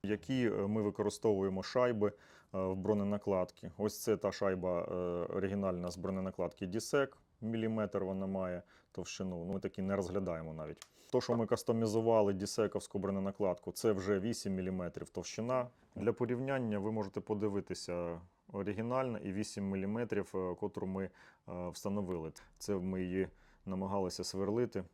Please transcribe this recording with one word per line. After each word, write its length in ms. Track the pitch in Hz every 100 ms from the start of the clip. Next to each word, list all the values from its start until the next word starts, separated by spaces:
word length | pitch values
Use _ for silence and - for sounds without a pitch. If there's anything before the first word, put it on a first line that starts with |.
Які, 440 | 98 104 - 131 117
е, 40 |
ми 320 | 101 98 107
використовуємо 800 | 104 95 104 - 113 98 95 95
шайби, 460 | - 127 123 113 101
е, 40 | - - - _ 95
в 180 | 95 95
броненакладці. 920 | 95 104 101 104 - 95 90 - - 80
Ось 240 | 104 -
це 140 | - 101
та 160 | 101
шайба, 480 | 95 98 92 90 87
е, 140 | - 90 90 87 85 95
оригінальна 540 | 95 101 98 90 87
з 80 | 87
броненакладки 680 | 92 95 92 - 87 - 95
Дісек, 500 | 107 - 143 135 - _ _
міліметр 640 | 113 113 110 110 104 98
вона 220 | 95 95 95
має 360 | 95 92 87 - - _
товщину. 520 | - 87 - 92 87
Ну, 80 | 87
ми 80 | 98
такі 220 | 95 -
не 140 | 95 98
розглядаємо 580 | 87 95 92 82 80
навіть. 320 | 78 78 78 - _ -
То, 100 | 127
що 160 | - 117
ми 100 | 110
кастомізували 880 | 113 - 113 113 110 113 113 101
дісековську 680 | 95 101 - 107 101 - 101
броненакладку, 760 | 95 98 95 - 101 87 -
це 200 | - 113
вже 280 | 98 95 101
вісім 340 | 101 - 101
міліметрів 540 | 95 92 92 87 - 82
товщина. 580 | - 87 - 117 127 123 _ _ -
Для 160 | 107
порівняння 680 | 110 117 120 131 135 117 104
ви 140 | 101
можете 280 | 110 98 -
подивитися 1000 | - 107 107 98 - 90 - 87 87 85 87 _ -
оригінальна 680 | 101 101 101 113 127 131 113
і 140 | -
вісім 380 | 95 104 - 98
міліметрів, 640 | 98 98 110 117 104 92
е, 200 | 95 92
котру 320 | 87 104 - 92
ми, 180 | 95
е, 60 | 95 - - _ - 90 87
встановили. 640 | 82 104 101 92 87 80 - - -
Це 160 | -
ми 280 | 98 92 95
її 260 | 90 92 92 - - - -
намагалися 580 | 92 95 101 90 -
сверлити 600 | 90 95 98 110 120 98 90